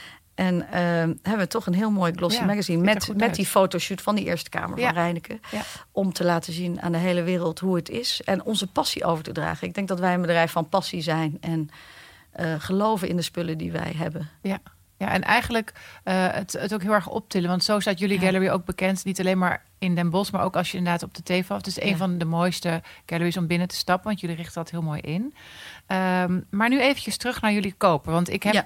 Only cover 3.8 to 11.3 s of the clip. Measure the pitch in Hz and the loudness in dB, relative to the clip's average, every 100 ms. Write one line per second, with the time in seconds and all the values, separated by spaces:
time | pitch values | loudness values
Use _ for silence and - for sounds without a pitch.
3.8 | - 190 - 208 180 170 - - - - | -4 -4 -2 0 0 -4 -4 -6 -4 0
4.8 | 240 175 170 170 - 220 - 214 - - | 0 2 0 0 -6 -12 -8 -8 -8 -12
5.8 | - - 190 - 175 170 170 165 180 170 | -6 -2 0 2 2 2 0 -4 -4 -4
6.8 | 175 165 180 175 170 180 170 - 190 180 | -2 0 2 2 2 0 0 -2 0 0
7.8 | 170 233 240 - - 190 - 214 190 - | -2 -4 -4 -4 -2 -2 0 -2 0 0
8.8 | 160 - 180 160 - 165 156 165 180 185 | 0 0 0 0 -4 -4 -4 -4 -6 -4
9.8 | 190 180 185 180 170 170 165 170 160 196 | -4 0 2 2 2 2 2 0 0 0
10.8 | - 180 160 160 156 | -2 -4 -2 0 0